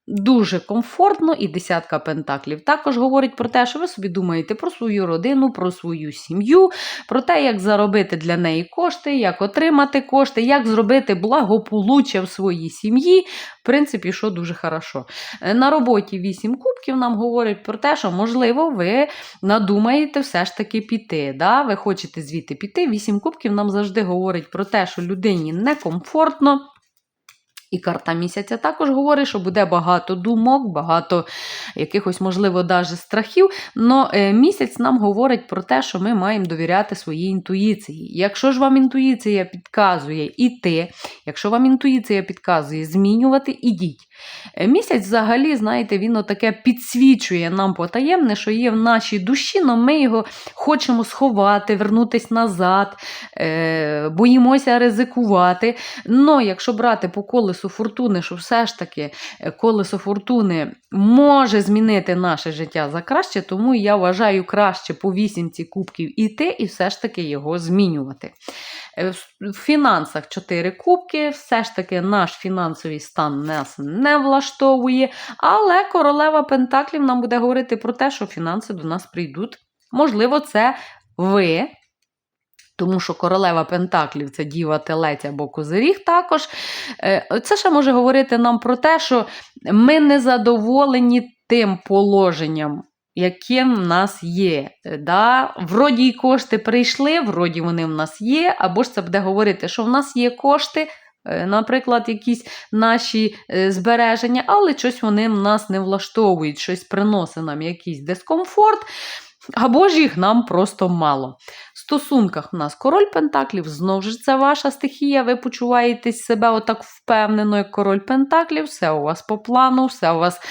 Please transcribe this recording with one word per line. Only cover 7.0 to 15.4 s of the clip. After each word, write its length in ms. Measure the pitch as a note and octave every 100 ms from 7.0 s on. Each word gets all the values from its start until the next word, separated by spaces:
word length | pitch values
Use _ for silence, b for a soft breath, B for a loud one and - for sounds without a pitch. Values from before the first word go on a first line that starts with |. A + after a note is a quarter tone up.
| -
про 120 | C4
те, 220 | - E4+
як 160 | C#4 G#3
заробити 580 | F#3+ G#3 G#3 G#3 F#3 E3
для 200 | D#3+ E3+
неї 260 | E3+ D#3+
кошти, 540 | F3 - F4 - D4 C#4
як 240 | G3+ F3
отримати 600 | G3+ D4 D#4+ D4 C#4 C#4
кошти, 400 | B3+ C4+ C4+ -
як 260 | A#3 C#4 A3+
зробити 480 | A3 G#3+ C4 - F#3
благополуччя 1080 | G3+ C#4 G#3+ G#3+ G#3+ G#3+ G3 C#4 - G3
в 80 | F#3
своїй 400 | - G3 F3 D#3+
сім'ї. 560 | - G#3+ A#3+ E4 F#4 F4+ B B B
В 40 | -
принципі, 480 | C#4 D4 G#3 F3
що 160 | F#3 A3
дуже 240 | F3 E3+
хорошо. 520 | E3+ E3 D#3+ - C#3 B2+ B B B